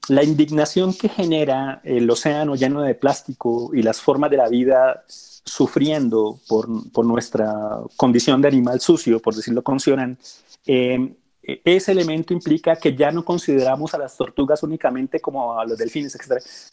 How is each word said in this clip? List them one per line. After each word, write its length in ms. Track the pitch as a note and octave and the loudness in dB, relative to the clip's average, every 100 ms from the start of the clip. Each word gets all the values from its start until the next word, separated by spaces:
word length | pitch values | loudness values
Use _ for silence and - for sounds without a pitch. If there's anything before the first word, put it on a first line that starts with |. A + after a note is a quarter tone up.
| - | 0
la 160 | C3+ | 2
indignación 720 | D3+ D3+ D3+ D3+ D3+ F3+ F#3 | 4 2 2 2 0 0 0
que 140 | F#3 G#3+ | 0 -4
genera 720 | - E3+ D#3 D3 C3 C3+ C3+ | -2 -2 0 0 -2 -4 -8
el 240 | - B2 A#2 | -2 0 2
océano 440 | A#2 D#3 D3 D3+ C3+ | 2 0 0 -2 0
lleno 260 | C3 C#3+ | 0 0
de 120 | C#3 | -2
plástico 760 | A#2+ C#3 C3+ - C3+ A#2+ A#2+ A#2+ | 0 0 0 -8 -6 -4 -2 -2
y 80 | C3+ | 0
las 180 | A2 G#2+ | 0 2
formas 300 | - C3+ D3 | 0 0 2
de 60 | C#3 | 2
la 100 | A#2 | 2
vida 560 | A#2+ B2+ C3 C3 - _ - - - | 2 4 4 2 0 _ -20 -20 -20
sufriendo 920 | - - C3 - C#3+ D#3 B2 A2 G#2+ B2 - | -18 -2 0 2 0 0 0 0 0 -4 -2
por, 200 | A2 A2+ A2 - | -2 -2 -8 -4
por 120 | - | 0
nuestra 760 | A#2 A#2 A#2 A2+ G#2+ G#2+ G#2+ A2+ A#2 - | 2 0 -2 -4 -2 -4 -6 -8 -10 2
condición 440 | B2+ A#2+ A#2+ C3+ | 4 4 4 4
de 80 | C#3+ | 4
animal 320 | C3+ B2 B2+ | 4 2 0
sucio, 400 | - E3 - A2+ | 2 2 2 0
por 140 | A2+ | 0
decirlo 280 | G#2+ A#2 A#2+ | -4 -4 -4
con 180 | C3 C3+ | -2 -2
Sioran, 360 | C#3+ C3+ B2+ B2 - - _ - - | 0 0 -2 -10 -20 -20 _ -12 0
em, 480 | B2+ B2 B2+ C3 - _ _ | 0 2 -2 -4 -8 _ _
e-, 180 | - - | -14 -4
ese 280 | E3+ F#3 F#3+ | 2 2 2
elemento 400 | F#3+ E3 D#3 D#3+ | 0 0 -2 -4
implica 440 | F3 D#3+ D#3+ E3 D#3+ | -4 0 0 2 0
que 180 | D3+ C3 | 0 0
ya 140 | C#3+ | 0
no 140 | E3+ | 0
consideramos 680 | E3+ F3 - C#3 C3 C3+ D#3 | -4 -4 0 2 2 -2 -4
a 60 | D#3 | -6
las 180 | C3+ - | -8 -6
tortugas 460 | B2+ - C#3 D3+ | -6 -2 0 0
únicamente 580 | D#3 D#3+ C3+ B2+ C3 D#3+ | -2 -2 -2 -2 -4 -4
como 380 | - C3+ A#2+ A#2 | -6 -6 -6 -4
a 60 | A2+ | -6
los 100 | A2+ | -4
delfines, 380 | - D#3 C#3 | -4 -4 -8
etcétera, 260 | - - B2+ - - - | -12 -6 -6 -6 -20 -20